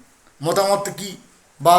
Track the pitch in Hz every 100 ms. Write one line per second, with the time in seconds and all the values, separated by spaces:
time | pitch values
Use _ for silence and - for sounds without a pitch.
0 | _ _ _ _ 147 185 196 202 196 180
1 | 196 - - _ _ _ 147